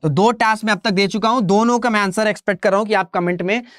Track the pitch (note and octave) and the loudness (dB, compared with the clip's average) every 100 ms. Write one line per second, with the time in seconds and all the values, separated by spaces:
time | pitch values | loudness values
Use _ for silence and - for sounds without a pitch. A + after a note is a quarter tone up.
0 | D#3+ C#3+ G#3+ A3+ A3+ A3 G#3+ G3+ A#3 F#3 | 0 2 2 2 0 0 -2 -2 -2 0
1 | G3 G#3+ A3 B3 F#3+ G3 A#3 A#3+ A#3+ G#3+ | 0 0 0 0 2 2 2 2 0 0
2 | G3 F3+ A3 G3+ - F#3+ G#3 F#3+ G#3+ G#3 | -2 0 -2 -2 -4 -2 0 0 0 -2
3 | F#3 G3 F3 F3 F3+ A3+ A#3+ | -2 -2 -2 -2 -2 -4 -6